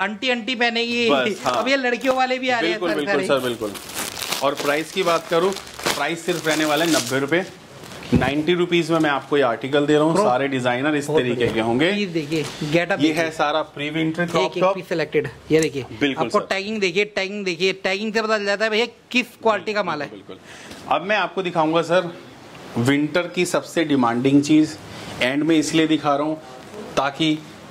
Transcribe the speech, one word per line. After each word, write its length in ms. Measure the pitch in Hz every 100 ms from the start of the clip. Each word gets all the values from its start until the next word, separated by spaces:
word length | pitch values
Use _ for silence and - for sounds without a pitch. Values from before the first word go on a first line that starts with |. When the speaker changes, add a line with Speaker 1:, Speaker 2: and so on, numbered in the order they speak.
Speaker 1:
आंटी, 300 | 196 214 262
आंटी 240 | 240 214
पहनेगी। 560 | 247 240 226 233 240 233
Speaker 2:
बस, 300 | 139 120 -
हाँ। 120 | 131 123
Speaker 1:
अब 120 | 254
ये 80 | 277
लड़कियों 400 | 247 240 262 254
वाले 220 | 254 254
भी 100 | 254
आ 120 | 247
रहे 100 | 165
हैं 100 | -
Speaker 2:
बिल्कुल, 100 | 175
Speaker 1:
सर, 60 | 151
Speaker 2:
बिल्कुल 180 | 143
Speaker 1:
सारे। 120 | 196 185
Speaker 2:
सर, 120 | 139
बिल्कुल। 340 | 123 117 107 101 - - - - - -
और 120 | 135
price 380 | 143 143 147 160
की 100 | 190
बात 240 | 170 165 165
करूं, 200 | 165 185 196 - - -
प्राइस 320 | - 143 165 -
सिर्फ 220 | 170 160
रहने 160 | 151
वाला 200 | 156 147
है 60 | 165
नब्बे 280 | 143 120 131
रुपए। 280 | 143 165 185 - - - - - -
नाइंटी 400 | - 127 143 151
रुपीज 360 | 180 175 175 156
में 80 | 165
मैं 120 | 151
आपको 260 | 135 - 147
ये 60 |
आर्टिकल 440 | 131 113 131 143 147
दे 80 |
रहा 80 | 151
हूँ। 120 | 151
Speaker 1:
Pro- 100 | 175
Speaker 2:
सारे 240 | 208 123 139
डिजाइनर 480 | 131 123 123 147 147
इस 100 | 151
Speaker 1:
बहुत 140 | 147
Speaker 2:
तरीके 140 | 123
Speaker 1:
बढ़िया। 180 | 120 117
Speaker 2:
के 80 | 110
होंगे। 300 | 113 120 165
Speaker 1:
ये 160 | 202 202
देखिए, 400 | 165 143 160 139 -
गेटअप 360 | 156 165 170 196
Speaker 2:
ये 80 | 151
Speaker 1:
देखिए। 140 | 156
Speaker 2:
है 80 | 160
सारा 320 | 156 147 156
प्री 280 | 151 143 147
विंटर 360 | 156 160 160 175
क्रॉप 240 | 165 160
Speaker 1:
एक 60 | 180
एक 60 |
Speaker 2:
top। 120 | 185
Speaker 1:
piece 140 | 190 -
selected। 400 | 170 151 156 135 - -
ये 100 | 156
देखिए, 260 | 156 135 120 110
Speaker 2:
बिल्कुल 260 | 143 131 151
Speaker 1:
आपको 140 | 208
Speaker 2:
sir। 60 | 190
Speaker 1:
tagging 340 | 196 196 220
देखिए, 240 | 190 170
tagging 400 | 208 202 190 208
देखिए, 280 | 190 165 190
tagging 400 | 185 196 196 220
से 100 | 214
पता 160 | 220 220
चल 60 |
जाता 200 | 202 202
है 60 | 220
भैया 160 | 214 240 - -
किस 160 | 247 240 -
quality 300 | 226 208 196
का 100 | 208
माल 200 | 180 151
है। 80 | 139
Speaker 2:
बिल्कुल, 260 | 104 92 92
बिल्कुल। 600 | - - - - - 147
अब 60 |
मैं 140 | 185 214
आपको 260 | 175 190
दिखाऊंगा 400 | 175 170 156 165
सर 360 | 147 180 170 - - - - - - 117
winter 440 | 120 143 151 180
की 240 | 175 185 180
सबसे 380 | 156 - 175
demanding 580 | 156 139 120 117 131 143
चीज, 360 | 139 156 151 - - - - -
End 220 | 123 143
में 140 | 151 160
इसलिए 300 | 147 160 156
दिखा 300 | 156 151 139
रहा 100 | 151
हूँ 160 | 156 - - - - - -
ताकि 420 | 135 - 160 151 - - -